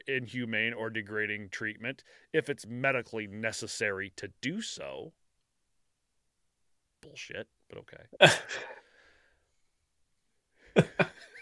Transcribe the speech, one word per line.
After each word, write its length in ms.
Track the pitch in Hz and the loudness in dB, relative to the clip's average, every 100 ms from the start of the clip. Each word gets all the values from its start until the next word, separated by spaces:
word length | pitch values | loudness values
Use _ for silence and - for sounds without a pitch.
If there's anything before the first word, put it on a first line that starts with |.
| - | -2
inhumane, 680 | 135 120 123 120 107 113 | -2 -2 -6 -2 2 0
or 160 | 117 113 | 0 -4
degrading 580 | 113 101 107 104 104 101 | -4 -4 -2 -2 -2 -6
treatment 560 | - 110 101 117 135 - - - | -6 -6 -6 -8 -10 -14 -20 -2
if 160 | 160 - | 0 0
it's 160 | 131 104 | -2 -6
medically 600 | 120 135 131 110 113 104 | -2 2 2 -2 -8 -8
necessary 880 | 104 113 107 110 - 107 95 98 - | -4 -4 -4 -6 -2 0 0 -6 -8
to 120 | 101 - | -12 -6
do 180 | 127 196 | -6 -4
so. 520 | 220 - 71 67 165 - _ _ _ _ _ _ _ _ _ _ _ _ _ _ _ _ _ _ | -6 -8 -8 -10 -12 -16 _ _ _ _ _ _ _ _ _ _ _ _ _ _ _ _ _ _
Bullshit, 480 | - - - 98 110 _ - | -16 -14 -10 -10 -10 _ -18
but 80 | - | -18
okay. 260 | - - - - - - - - - - - - - - _ _ _ _ _ _ _ _ _ _ _ _ _ _ - - | -16 -18 -6 8 10 10 0 -8 -10 -14 -20 -20 -20 -20 _ _ _ _ _ _ _ _ _ _ _ _ _ _ 0 4
<laughs> 0 | - - - - - - | 6 4 0 -2 -20 -20